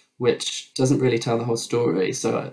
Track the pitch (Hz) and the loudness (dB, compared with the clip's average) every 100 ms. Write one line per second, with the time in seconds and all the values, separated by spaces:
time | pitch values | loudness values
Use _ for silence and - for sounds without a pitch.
0 | _ _ 123 - - - - - 131 139 | _ _ 0 0 -2 -8 -10 -2 2 4
1 | 131 117 123 117 120 117 - 117 120 95 | 2 2 0 -2 0 -2 -2 0 2 0
2 | 90 - 117 117 - | -2 -2 -2 -2 -4